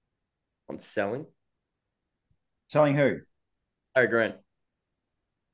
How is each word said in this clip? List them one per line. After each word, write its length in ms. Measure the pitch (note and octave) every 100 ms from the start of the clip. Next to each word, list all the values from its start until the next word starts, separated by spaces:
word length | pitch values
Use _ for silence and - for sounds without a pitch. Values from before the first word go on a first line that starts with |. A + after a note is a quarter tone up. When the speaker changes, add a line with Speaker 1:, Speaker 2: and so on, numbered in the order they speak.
| _ _ _ _ _ _ -
Speaker 1:
on 80 | C#2+
selling. 480 | - - G2+ B2 D#3+ _ _ _ _ _ _ _ _ _ _ _ _ _ -
Speaker 2:
Selling 260 | D3 D3 C#3+
who? 220 | C3 D#2+ - _ _ _ _ _ _
Speaker 1:
Harry 120 | C3 A2+
Grant. 300 | A#2 G#2+ - _ _ _ _ _ _ _ _ _ _ _